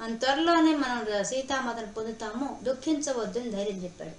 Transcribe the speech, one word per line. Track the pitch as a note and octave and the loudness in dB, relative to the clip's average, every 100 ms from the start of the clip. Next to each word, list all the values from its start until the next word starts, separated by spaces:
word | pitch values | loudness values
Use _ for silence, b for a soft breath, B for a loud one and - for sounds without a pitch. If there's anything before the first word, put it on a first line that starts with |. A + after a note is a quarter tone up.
మన | A3+ A3+ | -8 0
త్వరలోనే | C4 C#4+ E4+ E4+ D#4+ | 2 4 6 6 6
మనం | D4 C4 A#3+ | 4 0 -2
ర-, | G#3+ G#3 | 0 0
సీతామాతను | F#3+ C4 C4 C4+ B3 A3+ G#3 | 0 -2 0 -2 -2 -4 -6
పొందుతాము, | A3 A3 G#3+ A3 A#3+ C4+ - | -6 -6 -6 -6 -4 -4 -4
దుఃఖించవద్దు" | A3+ C4 D#4+ C#4+ - B3 G3 A#3 | -2 0 0 0 0 -2 -2 -2
అని | A#3+ | -2
ధైర్యం | G3 G#3 F#3+ | -2 -2 -4
చెప్పాడు. | F3+ - D#3+ | -6 -10 -12